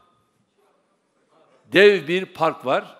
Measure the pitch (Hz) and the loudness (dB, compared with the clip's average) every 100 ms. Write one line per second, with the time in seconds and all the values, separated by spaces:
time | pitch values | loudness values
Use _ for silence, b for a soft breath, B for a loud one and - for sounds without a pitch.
0 | _ _ _ _ _ _ _ _ _ _ | _ _ _ _ _ _ _ _ _ _
1 | _ _ _ _ _ _ _ 143 208 196 | _ _ _ _ _ _ _ 4 4 4
2 | 143 180 185 - 160 139 123 165 202 - | -2 -8 -8 -6 -6 -4 -4 -6 -6 -16